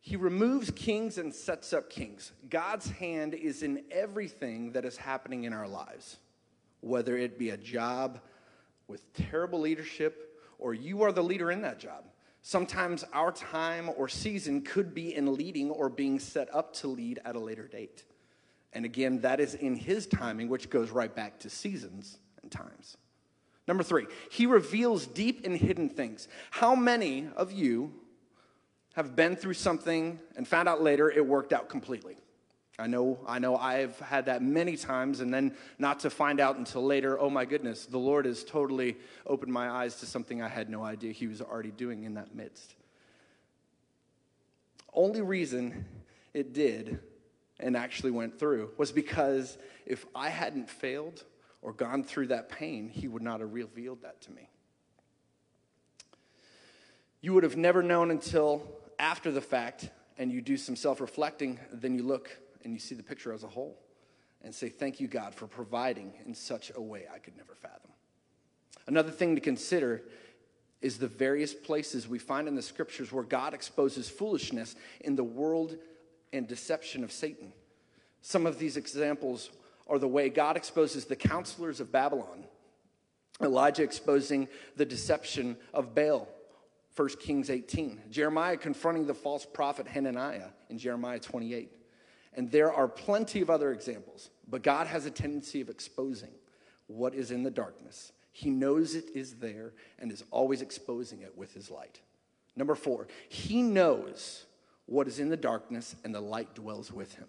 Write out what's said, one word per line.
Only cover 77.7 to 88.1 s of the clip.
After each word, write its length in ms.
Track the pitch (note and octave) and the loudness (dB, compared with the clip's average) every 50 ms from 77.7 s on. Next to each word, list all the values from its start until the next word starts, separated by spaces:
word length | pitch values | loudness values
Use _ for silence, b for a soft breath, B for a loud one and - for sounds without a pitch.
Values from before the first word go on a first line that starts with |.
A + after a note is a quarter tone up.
| b b b b b b b b b b | b b b b b b b b b b
Some 260 | b - - F#3+ E3 | b 0 2 2 2
of 120 | E3 D#3+ D#3+ | 2 0 0
these 180 | D#3+ D#3 C3+ | -2 -2 -2
examples 720 | D3 - - - C#3 D3+ D3 D3 C#3+ - C3 B2 A#2+ - - - B B B B B B | -4 -6 -6 -2 0 0 0 0 0 -2 -4 -4 -4 -8 -14 -16 B B B B B B
or 120 | - D3 C#3 | 0 2 2
the 100 | C3 C3+ | 2 4
way 200 | B2+ C#3+ C#3+ C#3 | 4 4 4 4
God 280 | B2 D3+ D3 D3+ D#3+ | 4 4 4 4 4
exposes 500 | E3+ - - - E3+ D#3 D3 - C#3+ B2 | 0 -2 -2 4 4 4 4 4 -4 -4
the 100 | - C3+ | -6 -6
counselors 640 | - - - D3+ E3+ F3+ - - - E3+ E3 C#3+ B2 | 0 2 2 2 2 -4 -6 -8 -6 -6 -6 -6 -6
of 100 | C3 - | -8 2
Babylon. 540 | A#2 C3+ C3+ C#3+ C#3 C3+ A2+ - - - - - - _ _ _ _ _ _ _ _ _ _ _ _ _ _ _ _ - | 4 4 4 4 2 0 -4 -6 -12 -16 -18 -20 -20 _ _ _ _ _ _ _ _ _ _ _ _ _ _ _ _ 0
Elijah 420 | - D3 C3 B2+ C3+ D3 C#3+ - D#3 | 2 4 6 8 8 6 6 6 2
exposing 640 | C3+ - - - - C#3+ C#3+ C3+ - D3 C#3 C3+ C3 B B B B B | 2 2 -2 2 6 6 6 6 4 2 2 0 0 B B B B B
the 80 | - D3 | 0 0
deception 720 | - B2+ A#2+ - - D#3+ D3+ - - - D3 B2+ B2 A#2 B B B B | 0 2 -6 2 2 2 2 2 -4 -4 -2 -2 -2 -4 B B B B
of 220 | - C3 A#2+ A2+ | -2 -2 2 2
Baal, 340 | D3 D3+ D3+ D3+ B2+ - - - - - b b b b b _ _ _ _ _ | 4 4 6 4 2 0 -4 -14 -18 -20 b b b b b _ _ _ _ _
First 280 | - D3 C3+ C#3 - | 0 2 2 2 -4
Kings 300 | - - C#3+ C#3 C3 C#3 | -4 0 0 0 2 0
eighteen. 500 | C3+ B2 A#2+ - - E3 D#3+ C3+ G#2 G#2 G#2+ G#2+ | -2 -4 -2 -2 -2 -2 -2 -2 -6 -10 -16 -8